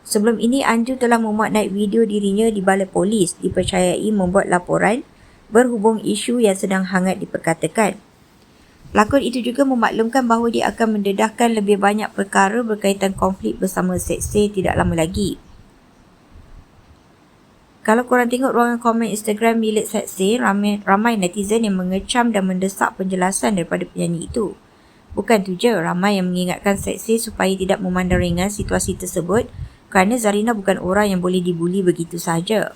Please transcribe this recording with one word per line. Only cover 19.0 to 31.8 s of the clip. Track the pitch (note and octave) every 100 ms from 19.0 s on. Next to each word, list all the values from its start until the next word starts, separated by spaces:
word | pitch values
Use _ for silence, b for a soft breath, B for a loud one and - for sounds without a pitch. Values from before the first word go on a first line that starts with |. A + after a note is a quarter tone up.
| A3+
Instagram | G3+ G#3 G#3+ A3+ A3+
milik | A3 G#3+ -
Seksi, | G#3+ - - F#3+ A#3+
ramai, | A#3+ G3+ G3+ G#3 G3+
ramai | G3 A3+ A3+
netizen | F3+ G#3+ G3 A3 A3+
yang | F#3+
mengecam | F#3 F#3+ F#3+ B3 A#3+
dan | G#3 F#3+
mendesak | F#3 F#3+ - -
penjelasan | - F#3+ F#3 F#3 F#3+ A#3+ G3+
daripada | E3 F3 D#3
penyanyi | F3+ F3 E3+ E3+
itu. | - G3+ - _ b b b b -
Bukan | G3 A3+
tu | F#3+ F3+
je, | A#3+
ramai | G#3 E3 F3 G3 G3+
yang | F3+
mengingatkan | F3+ F3+ E3+ G3+ G3
Seksi | E3 G3 - A3+
supaya | A3+ - F#3+ F#3+
tidak | F#3+ F#3+
memandang | F#3 F3+ F#3 F3+
ringan | F3+ E3+ F#3
situasi | G#3 F#3+ F#3 - F#3+
tersebut | F3+ - E3+ G#3 B3 B B B -
kerana | G3 F#3+ B3
Zarina | A3 G3+ G#3+ A3+
bukan | G3 F#3+
orang | F3+ F#3+ G#3
yang | F#3
boleh | F3+ F#3
dibuli | F3 E3+ E3+ F#3+